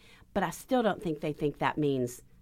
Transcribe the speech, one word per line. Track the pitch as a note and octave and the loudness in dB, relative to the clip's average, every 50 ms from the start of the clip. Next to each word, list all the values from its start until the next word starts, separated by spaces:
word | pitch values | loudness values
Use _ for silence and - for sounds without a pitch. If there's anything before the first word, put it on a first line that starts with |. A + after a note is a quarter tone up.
| - - - - - - - | -20 -20 -20 -20 -18 -6 -2
but | G3+ | -2
I | F#3 E3+ | -2 -2
still | - - - - C4 B3+ | -4 -6 -4 0 2 2
don't | A#3 G#3 F3 - - | 4 2 0 0 -2
think | F3 D#3 D3 | -4 -4 -2
they | - D#3 D3 | -2 -4 -2
think | - D#3+ D3 C#3+ - | 0 -2 -2 0 0
that | D#3 C3+ - - | 0 0 2 2
means | D3+ C#3+ C#3 C3 B2 B2 - - - - - - | 2 2 2 2 0 -2 -4 -8 -16 -20 -20 -14